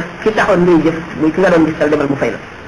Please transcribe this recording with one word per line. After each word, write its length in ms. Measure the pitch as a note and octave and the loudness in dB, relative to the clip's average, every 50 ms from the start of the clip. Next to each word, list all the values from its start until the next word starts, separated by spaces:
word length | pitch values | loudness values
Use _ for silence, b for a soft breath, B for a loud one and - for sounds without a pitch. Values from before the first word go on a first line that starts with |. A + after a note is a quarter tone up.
| F3 - - - - | -2 -6 -12 -4 -2
"Ki 80 | A3 G#3+ | -2 0
taxoon 280 | - G3+ - G3 F3 F3 | 0 0 2 2 2 4
ngay 180 | F3+ F3 D#3 D3 | 4 4 4 4
jëf, 100 | D#3+ E3 - - - - - | 2 -2 -2 -8 -10 -6 -2
muy 120 | D3+ D#3 - | -2 0 0
ki 80 | F#3 | 2
nga 100 | F#3 F3+ | 2 2
doon 120 | F3 E3 D#3 | 4 4 2
ngistal, 240 | D3+ D#3 - D#3 D3 | 2 2 -2 0 0
demal 160 | D3+ D3+ C#3 C#3 | 0 0 0 -2
mu 80 | C#3+ | -2
fay 140 | C3+ D3 A#2+ | -2 -2 -4
la." 80 | G2 - - - - - - | -4 -6 -12 -18 -20 -18 -14